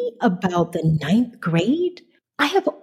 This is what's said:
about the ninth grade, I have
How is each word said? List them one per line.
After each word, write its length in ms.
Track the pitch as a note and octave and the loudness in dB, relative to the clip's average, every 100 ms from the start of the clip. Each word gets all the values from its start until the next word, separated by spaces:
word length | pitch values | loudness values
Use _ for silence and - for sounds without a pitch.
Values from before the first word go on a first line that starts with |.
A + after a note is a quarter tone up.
| B4 - | -4 -2
about 500 | A#3+ F3+ F#3+ F3 E3+ | -2 0 0 0 0
the 260 | E3+ E3 D#3 | 0 0 0
ninth 380 | C#3+ G#3+ B3 - | 2 2 0 -4
grade, 640 | - E3 G3 D#4 F4+ - - _ _ - | -2 0 2 0 -2 -6 -16 _ _ -4
I 80 | D4 | -2
have 200 | G4 F#4 - | 0 -2 0